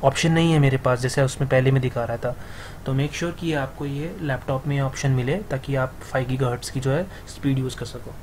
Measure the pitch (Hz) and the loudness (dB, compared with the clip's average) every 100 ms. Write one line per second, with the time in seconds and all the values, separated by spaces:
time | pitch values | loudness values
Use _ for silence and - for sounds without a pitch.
0 | 139 - 165 165 165 160 139 135 131 123 | 2 2 4 4 6 6 6 4 2 2
1 | 123 131 135 - 135 131 131 135 127 120 | 2 2 2 2 2 4 6 4 2 -2
2 | 117 117 127 - - - - - - 135 | -4 -2 -4 -6 -10 -12 -14 -10 -4 0
3 | 147 147 170 165 165 151 135 - 143 143 | -2 -2 -6 -4 -2 0 -2 -4 -6 -6
4 | 160 190 151 131 - 131 143 143 135 - | -6 -6 -4 -4 -2 -2 0 0 0 0
5 | 139 131 123 170 220 135 131 135 131 - | 2 2 2 -2 -2 -6 -2 -2 -2 -4
6 | - 131 127 131 131 123 - 139 131 139 | -4 -2 0 0 0 0 -4 -4 0 0
7 | 190 - - - 143 135 131 - 117 123 | -2 -8 -14 -4 0 0 0 -4 -10 -10
8 | 117 - | -12 -14